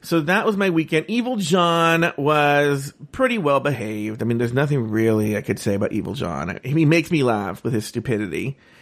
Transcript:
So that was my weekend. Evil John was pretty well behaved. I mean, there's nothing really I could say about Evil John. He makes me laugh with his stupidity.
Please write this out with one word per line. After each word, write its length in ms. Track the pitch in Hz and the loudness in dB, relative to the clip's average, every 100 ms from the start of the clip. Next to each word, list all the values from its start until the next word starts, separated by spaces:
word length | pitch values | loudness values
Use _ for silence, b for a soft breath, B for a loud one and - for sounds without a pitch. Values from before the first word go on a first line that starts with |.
So 180 | - 170 | -2 0
that 240 | 151 196 220 | 2 0 0
was 100 | 202 | 0
my 140 | 196 | 0
weekend. 360 | 160 151 160 156 | 0 0 -2 -2
Evil 280 | 233 240 240 | -4 -2 -2
John 760 | 160 185 170 170 165 165 170 - | 0 2 4 4 4 2 0 0
was 760 | 143 151 147 143 147 139 139 - 151 | 2 4 4 4 2 0 -4 -14 -12
pretty 240 | - 262 233 | -2 0 2
well 240 | 147 139 | 2 2
behaved. 600 | 139 123 107 107 107 110 | 0 -4 -4 -6 -6 -4
I 20 | |
mean, 140 | 117 117 | -2 0
there's 140 | 117 | 0
nothing 380 | 127 143 143 110 | 0 0 0 0
really 460 | 110 113 110 107 101 | 2 2 2 2 -2
I 60 | |
could 160 | - 104 | -4 -4
say 160 | - | -2
about 180 | 101 - | 0 -2
Evil 220 | 107 92 | -2 -6
John. 440 | 95 85 71 82 - | -6 -6 -6 -6 -8
He 220 | 131 151 151 | -2 2 4
makes 240 | 165 156 | 4 2
me 120 | 165 | 0
laugh 400 | 127 107 98 95 | 2 0 -2 -6
with 120 | 120 | -4
his 120 | 107 - | -4 -4
stupidity. 680 | 120 - 107 101 78 113 139 b b | -8 -4 -4 -4 -6 -6 -10 b b